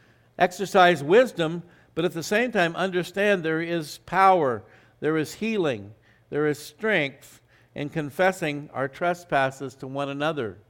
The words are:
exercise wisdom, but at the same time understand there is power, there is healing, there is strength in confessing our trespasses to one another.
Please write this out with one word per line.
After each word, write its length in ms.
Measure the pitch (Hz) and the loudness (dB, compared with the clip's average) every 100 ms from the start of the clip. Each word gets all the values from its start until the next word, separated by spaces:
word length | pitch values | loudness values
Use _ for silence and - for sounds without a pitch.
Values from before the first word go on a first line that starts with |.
| _ _ _ - | _ _ _ 0
exercise 640 | 185 - 190 202 175 160 | 0 0 0 6 6 6
wisdom, 600 | 139 208 254 - 160 175 - _ _ - | 4 4 4 2 -4 -4 -10 _ _ -4
but 100 | 175 | -4
at 80 | |
the 100 | 165 | -4
same 280 | 151 208 247 | -2 -2 0
time 240 | 214 170 165 | 0 0 0
understand 680 | 190 180 165 196 208 196 | -2 -2 -4 0 2 2
there 160 | 160 160 | 0 -2
is 380 | 170 170 147 - - | -2 -4 -6 -12 -4
power, 580 | 175 190 185 139 110 - - _ _ | 4 6 6 4 -2 -6 -20 _ _
there 180 | 147 160 | -2 -2
is 160 | 147 | -2
healing, 600 | - 220 220 160 110 101 107 _ _ _ | -4 -4 -2 -2 -4 -8 -18 _ _ _
there 180 | 139 151 | -2 -2
is 120 | 147 | -2
strength 840 | - - 220 196 139 - - - _ _ _ | -8 -6 0 0 0 -6 -20 -20 _ _ _
in 160 | - 143 | -10 -8
confessing 800 | 160 147 - 185 185 156 143 147 | -6 -6 0 0 0 -4 -6 -8
our 160 | 117 139 | -6 -6
trespasses 880 | - 175 175 - 143 135 135 135 - | -4 -4 -4 -2 0 0 -2 -12 -12
to 120 | 135 | -10
one 220 | 139 143 | -6 -6
another. 500 | 139 151 151 110 90 | -4 -4 -4 -6 -8